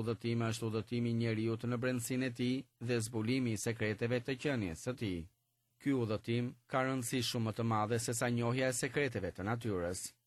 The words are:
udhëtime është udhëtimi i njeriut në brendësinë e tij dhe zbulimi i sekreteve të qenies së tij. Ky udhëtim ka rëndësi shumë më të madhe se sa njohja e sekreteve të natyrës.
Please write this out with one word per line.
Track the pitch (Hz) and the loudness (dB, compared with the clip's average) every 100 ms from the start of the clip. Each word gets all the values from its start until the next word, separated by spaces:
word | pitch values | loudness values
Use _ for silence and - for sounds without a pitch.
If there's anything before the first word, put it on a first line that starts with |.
udhëtime | 113 113 117 117 113 | 0 -2 0 0 0
është | 110 113 | 0 -2
udhëtimi | 110 104 120 117 | -2 -2 0 2
i | 117 | 2
njeriut | 117 110 113 113 117 | 2 2 0 0 -2
në | 120 | 0
brendësinë | 127 127 120 127 131 | 0 0 0 0 0
e | 120 | 0
tij | 123 127 - - 120 | 0 0 -4 -8 -2
dhe | 120 110 | 0 0
zbulimi | 120 110 131 123 | -2 0 2 2
i | 107 | 0
sekreteve | - 113 107 104 117 123 120 | -2 0 0 0 0 0 -2
të | 127 | -2
qenies | 151 131 95 80 - | 0 0 0 -2 -6
së | 123 | -4
tij. | 107 87 80 _ _ _ _ _ | -2 -2 -4 _ _ _ _ _
Ky | 143 135 | 0 2
udhëtim | 113 107 - 120 123 - - | 2 0 0 0 0 -6 -2
ka | 135 | 0
rëndësi | 131 131 120 131 117 | 2 0 0 0 0
shumë | 123 110 | 0 0
më | 104 | 0
të | 117 110 | 2 2
madhe | 107 117 | 2 0
se | 117 117 | 0 0
sa | 123 | 0
njohja | 120 117 127 131 | 2 2 2 2
e | 123 | 2
sekreteve | 139 147 143 117 90 | 0 0 0 0 -4
të | - 95 | -2 -2
natyrës. | 117 117 95 87 95 - - | -2 0 0 0 -2 -6 -12